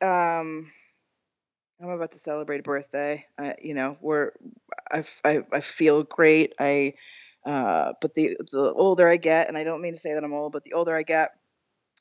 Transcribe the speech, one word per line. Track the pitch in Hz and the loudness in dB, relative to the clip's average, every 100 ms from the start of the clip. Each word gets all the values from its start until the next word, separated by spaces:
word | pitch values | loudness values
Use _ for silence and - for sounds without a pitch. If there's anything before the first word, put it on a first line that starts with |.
um, | 190 180 170 165 160 156 160 - _ _ _ _ _ _ _ _ _ _ | -2 0 0 -2 -6 -10 -14 -20 _ _ _ _ _ _ _ _ _ _
I'm | 175 | -10
about | 175 160 | -8 -8
to | - | -10
celebrate | 160 151 147 143 | -8 -6 -4 -6
a | |
birthday. | 143 139 139 139 147 147 - - | -4 -4 -4 -6 -4 -6 -10 -12
I, | 143 - | -10 -8
you | 156 | -8
know, | 143 131 143 | -4 -4 -6
we're, | 151 151 139 - - - - - - | -2 -2 -2 -6 -20 -20 -16 -14 -6
I | 156 | -6
f-, | 151 - | -6 -2
I, | 147 151 - | 0 0 0
I | 208 | -6
feel | - - 156 151 | -4 2 4 4
great. | 147 - 160 156 151 - | 2 4 6 6 4 0
I, | 143 143 139 - - - - _ | 0 2 0 -4 -20 -20 -20 _
uh, | 139 139 107 82 62 - | -6 -4 0 0 -2 -4
but | - | -6
the, | 156 156 - - | -2 -2 -2 -6
the | 135 135 | -2 0
older | - 190 180 170 | 2 2 6 6
I | 170 | 6
get, | 165 160 160 | 2 2 2
and | 156 | -4
I | |
don't | 160 160 | -6 -6
mean | 175 | -8
to | 165 | -8
say | 160 | -6
that | 151 | -6
I'm | 147 | -4
old, | 147 147 | -6 -6
but | 147 | -10
the | - | -6
older | 170 165 160 | -4 -2 -2
I | |
get, | 156 160 156 - _ _ _ _ _ _ | 0 0 0 -4 _ _ _ _ _ _